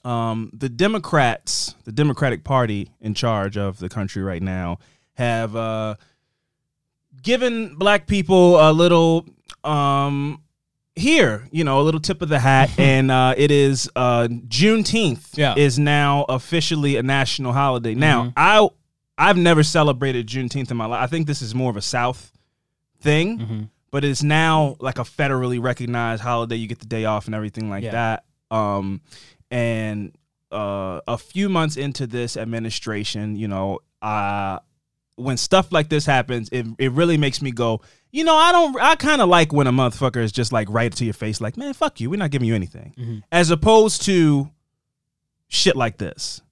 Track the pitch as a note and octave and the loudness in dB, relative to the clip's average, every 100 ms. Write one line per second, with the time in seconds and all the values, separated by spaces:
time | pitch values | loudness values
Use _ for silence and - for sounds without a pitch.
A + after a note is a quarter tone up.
0 | B2 A#2 A2+ A2+ A2 A2+ C3+ A#2 G3 A3 | -4 -4 -4 -6 -8 -8 -8 -2 0 0
1 | - D#3 A#2+ A2+ - - - - - A2 | -2 2 2 0 -6 -6 -6 -12 -8 0
2 | D3+ C3 C3+ A2+ - C3 A#2 G#2 F#2+ _ | 0 2 -2 -2 -2 0 0 -4 -8 _
3 | A2 G2+ A#2+ A2 G2 G#2 G2 F#2+ F2+ - | -8 -4 -2 -2 -2 -4 -6 -6 -10 -6
4 | F#2+ - F#2+ F2 F#2+ F#2 F2 F2+ _ _ | -6 -6 -6 -4 -4 -4 -6 -8 _ _
5 | _ - A#2+ A2+ A2+ A2+ A2+ A2 A2 G#2+ | _ -6 -4 -2 -4 -6 -6 -6 -6 -10
6 | _ _ _ _ _ _ _ _ _ _ | _ _ _ _ _ _ _ _ _ _
7 | _ C3 B2+ B3 B3 A3+ G#3 D3 G3 G3+ | _ -10 -2 0 0 -2 -6 -2 2 2
8 | - G3+ E3 F#3 F3 E3+ D#3 D#3 F3 E3+ | 2 -2 4 6 8 8 8 6 4 6
9 | E3 E3 E3+ _ _ - D3 D3+ C#3+ C#3 | 4 2 -2 _ _ -12 -4 -2 0 0
10 | C#3 C#3 C#3+ D3+ _ _ _ _ _ - | -2 -2 -6 -10 _ _ _ _ _ -4
11 | B3+ D#4+ D#3 G#2+ A#2+ D#3+ D#3 C3+ D3+ D#3+ | 2 4 2 0 -6 -2 2 2 2 0
12 | D#3 F3+ E3 D3 C3 C3+ C3+ - C#3 C3+ | -4 -6 -2 0 4 4 4 4 4 4
13 | C3 C3 B2+ B2+ D3 C#3+ C#3 C3+ - - | 2 2 2 2 4 4 4 2 -4 -2
14 | B2 A#2+ A#2 A#2+ A#2+ A2+ G3+ A3 G#3 A3+ | 0 2 0 -4 -6 2 4 4 0 0
15 | F#3+ A#2+ - - C#3+ A#2+ C#3+ B2 D3 D3 | -2 -4 -10 -2 0 2 2 2 2 2
16 | C#3+ C#3+ C#3+ B2+ - E3+ D#3 D#3 C#3+ C3+ | 2 0 0 -4 -2 -2 -2 -2 0 0
17 | B2+ C#3 B2+ - B2+ B2+ C#3 B2 A#2 A2+ | 0 0 0 -2 -2 0 0 0 -2 0
18 | D3+ B2+ A#2+ B2+ E3+ G#3+ G#3 _ _ _ | 2 2 0 2 4 6 4 _ _ _
19 | _ - E3+ F3+ E3+ D#3+ D3+ E3 D3+ B2+ | _ 0 2 4 4 4 4 4 2 0
20 | C#3 B2 A2 C3 B2+ C#3 B2+ A#2+ A2 A#2 | -4 -4 -6 -6 -6 -6 -6 -6 -4 -4
21 | B2 E3 D3+ C#3+ A#2 A#2+ B2+ G2+ - B2 | -2 -2 -4 -4 -6 -4 -2 -4 -6 -2
22 | B2 B2 - _ _ _ _ _ _ _ | -4 -4 -16 _ _ _ _ _ _ _
23 | D3 D3+ F3+ A3+ A2+ G#2+ G#2+ _ _ C#3 | 0 2 0 -4 -6 -8 -10 _ _ -4
24 | C#3+ C3 D3 D#3 D#3+ D#3 D3 - B2+ C3 | -2 0 0 2 4 2 0 -2 -8 -6
25 | A#2+ - C#3+ C3 B2+ B2 B2 B2 A#2+ A#2+ | -8 -2 -2 0 -2 -2 -4 -4 -4 -4
26 | A#2 A2+ A#2+ A#2+ A#2 A#2 A2 A#2 A2 A2+ | -4 -4 -4 -4 -2 -6 -6 -10 -8 -4
27 | A2 G#2+ G#2+ A2 G#2+ A2 A2 G2 A2 A2+ | -2 -4 -4 -8 -8 -8 -8 -8 -6 -4
28 | A2+ A2 _ _ _ A2 G#2 G2+ G2 G2 | -4 -4 _ _ _ -4 -2 -4 -6 -8
29 | _ - - _ _ B2 A#2 A2 G#2+ G#2 | _ -20 -20 _ _ -4 -2 -2 -6 -8
30 | G2 _ _ _ _ G#2 G2+ G2+ F#2+ F2 | -10 _ _ _ _ -8 -6 -6 -6 -8
31 | - A#2 - F#3 G3+ F3+ D#3 D3+ C#3 - | -8 -8 -8 -4 -2 0 -2 -4 -8 -8
32 | B2+ A#2+ A#2+ G#2+ A2 A2+ A2+ - - G#2 | -8 -6 -8 -8 -8 -6 -6 -8 -6 -6
33 | G#2 G#2 G#2+ G#2 A2 F#2+ G2 G2 _ _ | -6 -6 -6 -6 -6 -4 -6 -6 _ _
34 | G#2+ G#2+ G2+ G2+ G2 F#2+ _ _ _ _ | -6 -4 -2 -4 -6 -8 _ _ _ _
35 | _ - B2+ B2+ - F#3+ F#3 E3+ D#3 D3+ | _ -10 -6 -4 2 2 2 -2 0 -2
36 | D3+ C3+ B2 B2 G#2+ B2+ A2+ A2+ C3 B2+ | 0 0 0 -6 -6 -8 -8 -4 -2 2
37 | E3+ D#3 D3+ - C#3 A#2+ A#2 A2 _ _ | 2 2 0 -2 -6 -2 -2 -2 _ _
38 | _ C#4 E4 D#4 E4+ F4 D#4+ B3+ C4 D#4+ | _ -2 2 4 6 4 2 2 2 2
39 | C#4 D4 F#3+ F3 D#3 D3 C3 B2+ B2+ - | 2 4 4 4 4 2 2 2 0 0
40 | C3 A#2+ A2 - A2 A#2 G#2 A2+ A#2 - | -2 0 -4 -2 -2 -2 -2 -2 -2 -2
41 | A#2 - A2 G#2+ A2 - C#4+ C4 D4+ - | -6 -4 -8 -6 -8 -8 -10 -4 -4 -4
42 | A#2 G3+ E3 C#3 A#2 A2+ F2 - - - | -6 -4 -2 0 0 0 -4 -12 -20 -14
43 | A#2 A2 - E3+ E3+ E3 F#3 A3 A3 - | -12 -12 -2 2 4 4 6 6 6 0
44 | - F#3 D#3+ C#3+ C#3+ _ _ _ _ _ | 0 4 4 2 -2 _ _ _ _ _
45 | _ _ _ _ _ - - C3 A#2 - | _ _ _ _ _ 0 2 2 -2 -4
46 | F#2 - - - _ | -10 -8 -14 -14 _